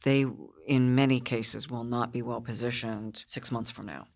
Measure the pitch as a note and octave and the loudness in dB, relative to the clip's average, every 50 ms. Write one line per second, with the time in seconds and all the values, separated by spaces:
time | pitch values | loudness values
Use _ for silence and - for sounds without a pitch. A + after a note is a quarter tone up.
0 | - C#3 C3+ C#3 C#3 C3 - - - - - - D#2 G2+ C#3 C3 B2+ B2+ B2 B2+ | 2 4 4 6 4 2 0 -6 -12 -18 -20 -14 -2 2 4 6 6 6 6 6
1 | C#3 C3+ C3 B2+ B2 - B2+ A#2 A2 - - A2 - - A#2+ A#2+ A#2 A#2+ A#2+ A#2+ | 6 6 4 2 2 0 -2 -2 0 -2 -2 -4 -6 -6 -6 -6 -4 -2 -2 0
2 | A#2+ A#2 A#2+ B2 A#2 A#2+ A#2+ A#2 A#2+ A#2+ A2+ G#2 A#2 A#2+ A#2+ - - A2+ A2 G#2 | -2 -2 -2 -6 -4 -4 -6 -6 -6 -6 -4 -2 -2 -2 -2 -2 -2 -4 -4 -6
3 | G#2+ A2 G#2+ - - - - - - - C3 A#2 A#2 - - - G2+ G2+ D2 C2+ | -6 -8 -10 -10 -10 -8 -8 -6 -4 -4 -4 -4 -4 -6 -8 -8 -10 -10 -10 -12
4 | - - _ | -14 -16 _